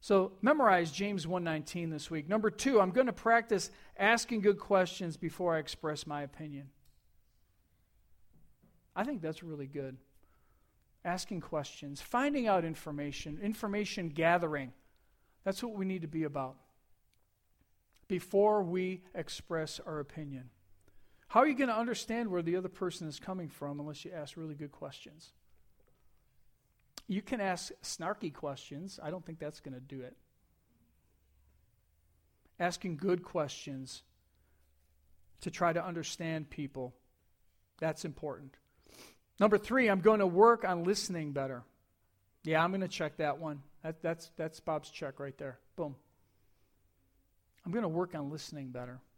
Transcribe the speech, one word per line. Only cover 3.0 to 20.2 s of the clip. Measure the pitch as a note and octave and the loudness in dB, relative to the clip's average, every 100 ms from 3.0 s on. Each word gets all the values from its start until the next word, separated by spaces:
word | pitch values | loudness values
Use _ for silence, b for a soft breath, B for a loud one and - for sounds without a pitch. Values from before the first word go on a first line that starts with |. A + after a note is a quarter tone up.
| B3+ | 2
practice | - A#3 A#3 A3+ G3+ - B B - | 2 4 4 6 0 0 B B 2
asking | G3 A#3 - A3+ | 4 4 4 2
good | G3+ G3+ | 4 4
questions | - G3 F3+ - F3+ D#3+ | 4 4 4 0 -6 -4
before | E3+ - F3+ E3 | -6 -2 0 2
I | |
express | D3 - D#3+ D3+ - | 0 -6 -4 -4 -6
my | D3 | -6
opinion. | C#3+ - D#3 C#3+ C#3 _ _ _ _ _ _ _ _ _ _ _ _ _ _ - - - - _ _ _ _ | -8 -10 -12 -12 -14 _ _ _ _ _ _ _ _ _ _ _ _ _ _ -20 -20 -20 -20 _ _ _ _
I | - A3+ | -4 -2
think | C4+ | -2
that's | D#3+ D#3+ | -4 -6
really | E3+ D3+ C#3 | -10 -10 -8
good. | C#3+ C3+ C3 _ _ _ _ _ _ _ _ _ _ F3 | -8 -8 -10 _ _ _ _ _ _ _ _ _ _ -4
Asking | F#3 - F3+ | -4 -4 -8
questions, | - D#3 C#3+ - D3 C#3 | -4 -6 -6 -10 -12 -12
finding | - A#3+ C#4 D4 A#3 | -2 0 2 2 4
out | F#3+ E3 | 4 2
information, | D#3+ - D3 C#3+ C#3 D#3 D3+ | -4 -8 -6 -6 -6 -8 -6
information | G3+ A3 G#3+ G3+ G#3 - E3+ | -4 -2 -2 -2 -2 -4 -6
gathering. | C#3+ D#3+ F3 E3 D3+ C3 - _ _ _ _ _ _ - | 2 4 4 2 -2 -6 -12 _ _ _ _ _ _ -6
That's | G3 | -4
what | A#3+ | -4
we | G#3 F#3+ | -4 -4
need | F#3 | -4
to | E3 | -4
be | D#3+ | -4
about. | D#3 C#3+ C3 C3+ _ _ _ _ _ _ _ _ _ _ _ _ _ _ _ | -4 -4 -6 -8 _ _ _ _ _ _ _ _ _ _ _ _ _ _ _
Before | F3+ - G3 G#3 G#3+ | -4 2 4 6 6
we | F3+ F3+ F#3 F#3 - F#3 | 2 0 -2 -4 -10 -10
express | D#3+ - - E3 D#3 - - | -10 -10 -6 -4 -4 -8 -8
our | D#3 | -8
opinion. | C#3+ - | -8 -8